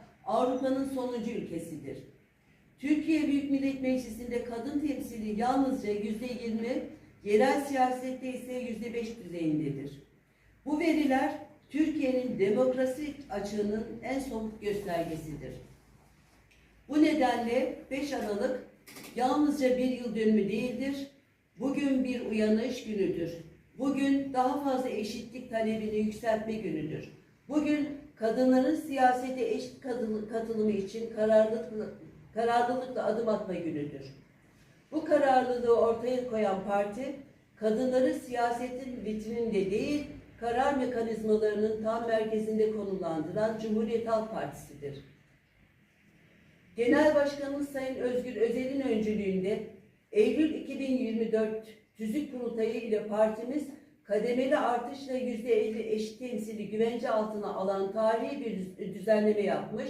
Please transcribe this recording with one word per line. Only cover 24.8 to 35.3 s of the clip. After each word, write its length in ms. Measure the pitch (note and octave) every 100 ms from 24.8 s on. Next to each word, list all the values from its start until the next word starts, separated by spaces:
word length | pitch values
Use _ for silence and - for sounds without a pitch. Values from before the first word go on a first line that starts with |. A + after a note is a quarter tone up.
| B3+
eşitlik 600 | G#3+ - - - B3+ -
talebini 460 | A3+ A3 A3 G#3+ G#3+
yükseltme 580 | G#3+ - A#3 G#3+ A3
günüdür. 560 | A3 F3+ D#3 D3+ B2 - - - _ -
Bugün 400 | D4 D4 D4 C4+ - - -
kadınların 600 | A3 B3 B3+ B3+ C#4 D#4
siyasete 720 | - C4+ B3+ B3+ C4 C4 A3
eşit 320 | B3+ B3+ -
katıl-, 480 | C4 A3+ A3 G#3+ G#3
katılımı 420 | A3+ A3+ A3 G#3+
için 420 | G3 F#3+ A3+ A3 G#3+
kararlılıkla, 720 | G#3+ A3 A3 A#3 - G#3+ G3+ - - - -
kararlılıkla 720 | G#3 A#3 A#3+ A#3+ B3+ B3+ A#3 -
adım 240 | A3 A3
atma 240 | G3+ F#3
günüdür. 480 | E3+ E3 D3 C#3+ B2+ - - - _ _ _ _ _ -
Bu 140 | D4+ -
kararlılığı 720 | D4 C4+